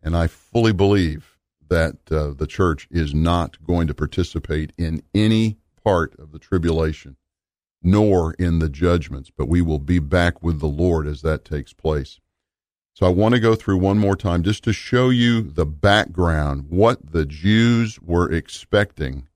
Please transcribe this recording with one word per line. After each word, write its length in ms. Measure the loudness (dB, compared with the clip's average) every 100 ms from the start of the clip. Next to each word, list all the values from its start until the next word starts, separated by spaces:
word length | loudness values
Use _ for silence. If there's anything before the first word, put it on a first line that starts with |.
And 120 | -4 -2
I 120 | -2
fully 460 | -4 _ 0 0
believe 540 | 2 2 2 0 -4 -14 _ _ _ _
that, 260 | 0 0 -4 _
uh, 200 | -4 -4
the 160 | -6 -8
church 380 | -2 -2 -2 -6
is 220 | -4 -2
not 500 | 0 0 0 -2 -8
going 240 | -4 -2 -2
to 60 |
participate 800 | -2 -6 -4 -4 -4 -6 -6 -6 -6
in 260 | -6 -6 -4 0
any 400 | 2 2 0 -4 _ _
part 380 | 0 0 -2 _
of 140 | -20
the 60 | -20
tribulation, 760 | _ -2 0 0 -2 -4 -14 -20 _ _ _ _ _ _
nor 520 | 2 4 4 4 2
in 260 | -2 0 0
the 80 | 0
judgments, 640 | 0 0 0 -2 -12 -14
but 140 | -8 -2
we 140 | 0
will 180 | 2 -2
be 200 | 0 -2
back 440 | 0 0 0 -2
with 160 | -4 -4
the 80 | -4
Lord 400 | 0 0 0 -2
as 140 | -6
that 240 | -4 -4 -6
takes 260 | -10 -10
place. 480 | _ -4 -4 -6 -16 _ _ _ _ _ _ _
So 120 | _ 0
I 40 |
want 260 | 2 2 2
to 40 |
go 160 | 2 0
through 220 | 0 0
one 220 | 2 2
more 180 | 2 0
time 260 | 0 0
just 220 | 0 -2 -4
to 80 |
show 380 | -6 -2 0 2
you 320 | 2 2 0
the 220 | -2 -4 -4
background, 1000 | 0 2 2 2 -2 0 0 -2 -4 -6
what 460 | 2 2 2 -4
the 120 | -4 -4
Jews 760 | -2 0 4 4 2 -2 -6
were 280 | -4 0 0
expecting 1000 | -2 -6 -18 -2 0 0 -4 -8 -8 -14